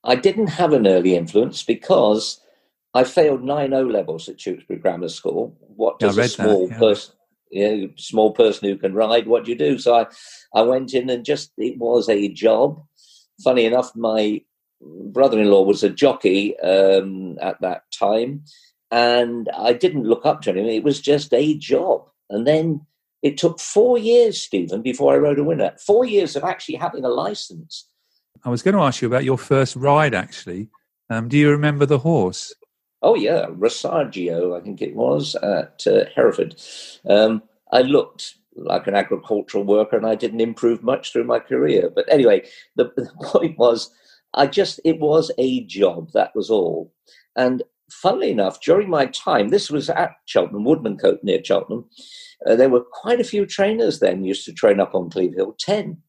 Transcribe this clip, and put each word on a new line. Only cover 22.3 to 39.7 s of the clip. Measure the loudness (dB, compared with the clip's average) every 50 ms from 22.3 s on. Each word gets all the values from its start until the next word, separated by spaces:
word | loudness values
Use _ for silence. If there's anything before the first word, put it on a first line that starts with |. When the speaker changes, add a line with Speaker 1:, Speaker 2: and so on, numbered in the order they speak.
Speaker 1:
And | -6 -2 0
then | 0 0 0 0 -2 -4 -6 -8 _ _ _ _ _ _ _
it | -4 -4 -2
took | 0 -2 -2 -2 -4
four | -14 -2 2 2 4 4 2 0
years, | 2 4 4 4 4 4 0 -4
Stephen, | -10 -6 -4 -4 -4 -4 -8 -6
before | -6 -6 -4 0 2 2 4
I |
rode | 4 2 2 0 0
a | -2
winner. | -2 -2 -2 -2 -4 -4 _ 0
Four | 2 2 2 2
years | 2 2 0 0 0 -4
of | -6 -6
actually | -6 -8 -8 -10 -12 -8
having | -6 -6 -8 -8 -6 -4
a | -4
license. | -2 -2 -4 -6 -8 -10 -14 -16 -16 -20 -20 _ -20 -20 -20 _ _ _ _ _ _ _ _ _ _ _ _
Speaker 2:
I | -6
was | -6 0
gonna | 0 0 2 2
ask | 2 0 0 -2
you | -2 0
about | 0 0 0
your | 0 -2 -4
first | 0 0 2 2 2 0 -2
ride, | -2 2 2 4 4 4 2 0
actually. | -4 -6 -8 -14 -18 -14 -12 -10 -10 -12 -14 _ _ _ _ _ _ _ _
Um, | -6 -6 -4 0
do | 2
you | 4 4 4
remember | 4 2 0 -2 0 0 2
the | 2 2 0
horse? | 0 0 0 0 0 -2 -4 -8 -14 -16 -18 _ _ _ _ _ _ _ _ _ 0
Speaker 1:
Oh, | 2 2
yeah, | 2 0 0 0 -2 -2 -4
Rosaggio, | -6 -2 -2 -2 -2 -4 -8 -4 -4 -4 -4 -4 -6 -8 -6 -4 -4 -2 -4 -4 -4 -6
I | -10
think | -14 -10 -10
it | -10 -8 -4
was, | -2 -2 0 0 -2 -4 -6 -6
at, | -6 -4 -2 -2 -4 -4 -8 _ -6 0
uh, | 2 2 2 2 0 0
Hereford. | 2 2 2 2 0 -6 -6 -6 -20 -20 -20 -20 -20 -20 -20 -20 _ _
Um, | 2 4 4 4 4 2 -2 -8 _ _ _ _ _
I | 2 2
looked | 2 4 2 2 0 0 _ -18 -18 -18 -18 _ _ _ _
like | -12 -4 -4 -4 -2 -2
an | -2 -2
agricultural | -2 0 -2 -6 -6 -4 -4 -4 -4 -4 -4 -6 -4 0
worker, | 2